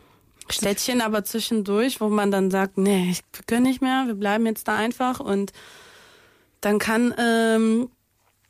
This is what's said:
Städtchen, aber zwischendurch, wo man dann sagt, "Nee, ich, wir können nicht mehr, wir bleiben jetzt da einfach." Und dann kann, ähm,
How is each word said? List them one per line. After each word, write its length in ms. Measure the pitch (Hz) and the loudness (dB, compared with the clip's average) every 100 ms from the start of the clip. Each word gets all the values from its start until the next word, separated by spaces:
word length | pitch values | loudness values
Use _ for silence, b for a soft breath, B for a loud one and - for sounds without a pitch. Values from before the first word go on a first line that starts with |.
| B B _ _ - | B B _ _ -10
Städtchen, 500 | - 196 202 - 247 | -4 -2 -2 0 0
aber 240 | 220 214 | 0 -2
zwischendurch, 760 | 202 226 - 226 196 208 262 254 | -2 -6 -2 -2 0 0 0 0
wo 80 | 214 | 0
man 220 | 208 202 | 2 2
dann 200 | 196 190 | 2 2
sagt, 260 | 190 196 196 | 2 0 0
"Nee, 320 | 190 196 180 | 2 2 2
ich, 120 | 180 - | -2 -6
wir 120 | - - | -18 -4
können 180 | 233 | 2
nicht 160 | 254 254 | 2 2
mehr, 220 | 254 262 254 | 0 0 -2
wir 80 | |
bleiben 320 | 202 202 214 226 | -2 0 0 0
jetzt 220 | 220 - | -2 -4
da 80 | 214 | -2
einfach." 440 | 220 - 254 254 | -2 -2 -2 -2
Und 320 | - 196 196 B B B B B B B B B B - | -2 -2 -2 B B B B B B B B B B -8
dann 180 | 202 208 | -2 0
kann, 360 | 214 226 240 233 | 0 0 0 0
ähm, 720 | 233 226 226 220 226 226 254 _ _ _ _ _ _ | 0 2 2 2 2 2 -2 _ _ _ _ _ _